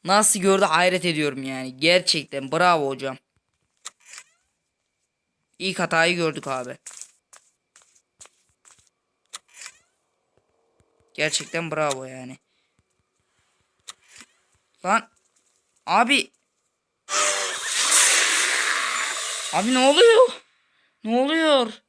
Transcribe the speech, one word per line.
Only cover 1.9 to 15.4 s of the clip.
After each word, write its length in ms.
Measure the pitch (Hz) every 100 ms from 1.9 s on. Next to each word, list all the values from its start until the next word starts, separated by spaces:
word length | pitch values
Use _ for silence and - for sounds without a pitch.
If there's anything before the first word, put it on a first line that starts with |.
| 180 - 160 135 139 135
Bravo 360 | 160 180 165 139
hocam. 300 | 135 135 127 _ _ _ _ _ _ - _ _ - _ _ _ _ _ _ _ _ _ _ _ _ _ _
İlk 200 | 185 180
hatayı 360 | 170 165 170
gördük 320 | 175 160 151 139
abi. 300 | 131 123 - - - - _ _ - _ _ _ _ _ _ _ _ - _ _ _ _ _ _ _ _ _ _ - _ - - _ _ _ _ _ _ _ _ _ _ _ _ _ _
Gerçekten 580 | - 151 - 147 165 165
bravo 320 | 151 151 135
yani. 320 | 131 131 127 131 _ _ _ _ _ _ _ _ _ _ _ _ _ _ - - _ - - _ _ _ _ _
Lan. 240 | 180 220 - _ _ _